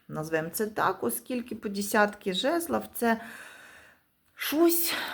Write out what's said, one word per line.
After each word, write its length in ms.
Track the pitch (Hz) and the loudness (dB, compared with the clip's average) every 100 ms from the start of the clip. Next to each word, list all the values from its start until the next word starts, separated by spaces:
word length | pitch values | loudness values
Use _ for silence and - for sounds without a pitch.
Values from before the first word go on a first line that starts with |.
| - | -10
Назвемо 420 | 151 156 160 160 | -8 -2 -2 -2
це 180 | - 214 | -4 -4
так, 360 | 214 170 185 | 0 0 0
оскільки 520 | 233 - - 247 233 220 | -4 -4 -6 -6 -6 -8
по 140 | 214 | -6
десятки 640 | 196 202 220 208 - 196 | -4 0 4 4 2 -4
жезлів — 480 | 185 262 339 330 220 - - | -2 0 0 0 -4 -4 -2
це 260 | 233 226 - - - - - - - _ _ _ _ - | 0 0 -2 -16 -18 -20 -20 -20 -20 _ _ _ _ -8
щось, 560 | - 294 339 339 - - - | -2 6 6 6 2 -2 -4